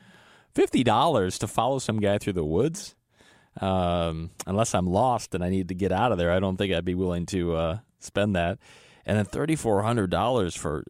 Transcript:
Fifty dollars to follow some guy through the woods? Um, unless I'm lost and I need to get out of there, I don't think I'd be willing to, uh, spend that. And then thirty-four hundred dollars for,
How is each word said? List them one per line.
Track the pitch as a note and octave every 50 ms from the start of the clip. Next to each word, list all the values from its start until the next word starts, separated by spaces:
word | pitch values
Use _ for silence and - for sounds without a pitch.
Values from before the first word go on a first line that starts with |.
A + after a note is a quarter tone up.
| - - - - - - - - _ _ _
Fifty | - F#4 F#4+ - D4 B2+
dollars | A#2 G#2+ A2+ C#3 E3+ D#3 A#2 F#2+ F#2 F#2 -
to | -
follow | G#2+ - - A2+ B2 C#3 C3+
some | - - A2 A2
guy | G#2 G2+ G2+ G#2
through | - - G2
the | F2 D#2+
woods? | D2+ D#2+ F#2 A#2+ D#3 E3 - - - - _ _ _ _ _ - - - _ _ _ _ -
Um, | - F#2+ F#2+ F#2+ F2+ F2 F2 F2 E2+ E2+ D#2+ D#2+ E2 D#2+ - _ -
unless | - F#2 G2+ A2+ - -
I'm | G2 F2+ F2+
lost | F2 G2 A#2+ C3 A#2+ A2+ - - -
and | F#2 F2
I | F2+
need | F#2 F#2+ F#2+ E2+
to | F#2+
get | F2+ G2 F#2 F2+
out | F#2 A2+ B2+
of | A2 F2+
there, | F2 E2+ F2
I | F#2
don't | F#2+ G2 F#2+
think | F#2 G#2 G2 F#2
I'd | E2 F2
be | F#2 F2+
willing | F2+ F#2+ F2+ F2 F2 F2
to, | E2 G2+ F#2+ E2+ F2 E2
uh, | D#2+ E2 E2 D#2+ G#2+ - _ _ _
spend | - - _ - G2+ G#2+ G2+
that. | F2+ E2+ E2+ G2 - _ - - - - - - - _
And | - G2 G#2+
then | G#2
thirty-four | - - - C#3 D3+ D#3+ D3 - A2+ G#2+ G2 G2+
hundred | A2 A#2+ A#2+ G2+ F2+
dollars | F2 E2+ G2 A#2 C3 B2 G2 E2+ D#2+
for, | - - E2 D2 D2+ - G1+